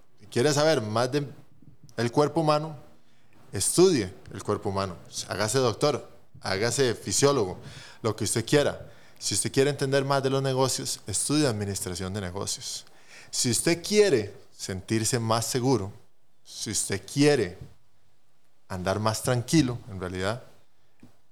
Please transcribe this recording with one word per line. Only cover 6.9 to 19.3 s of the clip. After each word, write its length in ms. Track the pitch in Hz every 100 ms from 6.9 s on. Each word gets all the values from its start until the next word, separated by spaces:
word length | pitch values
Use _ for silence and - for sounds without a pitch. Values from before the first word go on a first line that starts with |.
| 104
fisiólogo, 600 | - 95 139 139 92 87 - - - -
lo 140 | 113 104
que 80 |
usted 220 | 101 117 -
quiera. 440 | 147 123 85 - - - -
Si 160 | - 104
usted 160 | 117
quiere 180 | 135 139
entender 340 | 139 139 139
más 180 | 135 139
de 60 | 131
los 120 | 135
negocios, 580 | 131 131 131 - 123 - -
estudie 400 | 98 - 147 143
administración 680 | 104 101 95 92 90 92
de 60 | 104
negocios. 640 | 92 95 107 - - - - - - - -
Si 180 | - 123
usted 300 | 110 170 170
quiere 520 | - 208 202 127 101 - - -
sentirse 600 | - 92 - 110 113 123
más 260 | 113 113 -
seguro, 480 | 131 127 120 95 - - - - -
si 280 | - - 113
usted 300 | 95 - 98 -
quiere 520 | 139 147 143 92 - - - - - - - - - - - -
andar 320 | 95 90 98
más 220 | 110 107
tranquilo, 540 | -